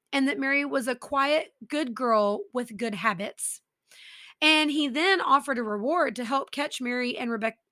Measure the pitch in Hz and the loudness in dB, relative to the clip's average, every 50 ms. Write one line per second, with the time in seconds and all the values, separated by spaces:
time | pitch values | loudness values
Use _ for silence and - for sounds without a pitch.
0 | _ _ - 277 269 269 285 208 269 269 277 277 285 285 269 269 233 262 254 247 | _ _ 0 0 2 2 0 0 0 0 2 0 0 0 -2 -2 -2 -2 -4 -4
1 | - - - 277 269 277 302 311 - - _ - 233 - - 294 320 254 226 226 | -6 -4 -2 0 2 2 2 0 0 -4 _ -20 -12 -6 -4 -4 -2 -4 -4 -4
2 | 254 240 226 214 208 202 202 - 202 - - 247 247 240 233 190 240 233 208 180 | 0 2 2 4 4 2 0 -2 -4 -6 -6 -6 -6 -6 -6 -6 -6 -6 -4 -2
3 | 175 226 202 170 202 - - - - - - - _ _ _ _ _ _ - - | -2 -2 -2 -2 -6 -10 -10 -8 -8 -8 -10 -10 _ _ _ _ _ _ -20 -20
4 | - - - - - - - - 311 311 311 311 311 302 285 302 294 277 226 294 | -20 -20 -20 -20 -20 -20 -4 2 4 4 6 6 4 2 2 0 0 0 0 2
5 | 330 381 392 349 - - 262 277 269 - 269 233 240 214 208 208 202 262 320 359 | 2 4 4 4 4 4 4 4 4 2 -2 -2 -2 -2 -2 -2 0 0 2 2
6 | 320 262 220 247 247 214 269 269 277 - - 277 285 302 - - 254 240 247 247 | 2 0 -2 -4 -4 -2 -2 -2 -2 -2 -4 -4 -4 -4 -4 -6 -4 -2 -2 -2
7 | 247 240 254 - 262 233 233 226 208 226 226 _ _ _ | -2 -2 -2 -4 -4 -4 -4 -2 -2 -4 -4 _ _ _